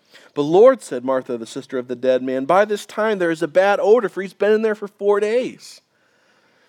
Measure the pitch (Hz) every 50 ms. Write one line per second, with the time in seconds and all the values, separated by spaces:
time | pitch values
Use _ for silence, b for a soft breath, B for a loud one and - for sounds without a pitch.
0 | b b b b b b _ - 147 147 165 185 220 262 269 - - - 147 123
1 | 120 127 131 131 123 - 123 117 113 110 - 139 127 - - 131 123 127 127 120
2 | 120 127 127 127 127 131 131 131 135 135 170 190 208 214 208 202 - - - -
3 | 214 220 214 196 180 165 165 156 165 160 147 180 185 202 202 185 151 196 214 254
4 | 220 180 - 180 190 190 - - 202 202 214 220 220 220 214 214 208 202 - -
5 | 208 202 202 202 208 214 220 247 - 160 110 - - - - - _ _ _ _
6 | _ _ _ _ _ _ _ _ _ _ _ _ _